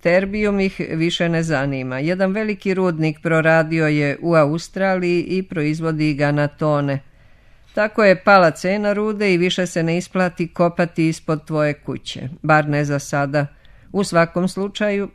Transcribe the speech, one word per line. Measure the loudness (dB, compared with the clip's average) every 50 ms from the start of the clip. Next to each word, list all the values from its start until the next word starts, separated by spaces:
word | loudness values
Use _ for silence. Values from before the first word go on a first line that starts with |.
Terbijum | 2 2 2 2 2 0 -4 -2 -2 0 0 0
ih | 0 -2 -2 -4 -8 -6 -4
više | -2 -2 -2 0 0 -2 0
ne | 0 0 0
zanima. | 0 -2 -2 -2 -2 -4 -4 -6 -6 -6 -4
Jedan | -2 -2 0 0 0 -2 0
veliki | -2 -4 -4 -4 -4 -2 -2 0
rudnik | 0 0 0 0 0 0 -2 -2 -2 -2
proradio | 0 2 2 4 4 4 4 2 2 0 0 0
je | 2 2 2 0 0 -2 -2 -2
u | 2 4
Australiji | 4 4 4 2 -4 -6 -8 -6 -2 0 0 0 0 0 0 0 0 0
i | -2 -2 -4 -4
proizvodi | -4 -6 -4 -2 -2 -2 -2 -2 -4 -2 0 0 0 0
ga | 0 0 0 2
na | 2 0 -2
tone. | -2 -2 -2 0 0 0 0 0 -2 -4 -6 -10 _ _ -20 -20 -20 -20 _ -20 -20 _ -20 _ -4
Tako | -2 -2 -2 2 4 6
je | 6 4 4 6
pala | 6 6 8 8 6
cena | 2 0 -4 -4 -2 0 0 -2 0
rude | 0 -2 -4 -2 -2 0 2 2
i |
više | 2 2 0 0 -2 -4
se | -4 -2 -2 -2
ne | 0 -2
isplati | -2 -4 -4 -2 -2 -2 -2 -2 -4 -6 -6
kopati | -2 0 0 0 2 0 -4 -4 0 0 0 0
ispod | 0 -2 -4 -4 -4 -4 -4
tvoje | -6 -4 -2 0 -2 -2
kuće. | -4 _ -10 -10 -10 -10 -12 -14 -12 -12 -12 -12 -8 -2
Bar | 2 2 2 2 2
ne | -2 -2 -2
za | -2 -4 -6
sada. | -6 -6 -4 -4 -4 -2 -2 -2 -4 -4 -8 -18 _ -20 -20 -20 -20 -8 -4
U | -4 -4
svakom | 0 2 0 0 2 0 -2 -2 -2
slučaju | -2 -4 -8 -8 -6 -4 -4 -2 -2 -2 -4 -6 -10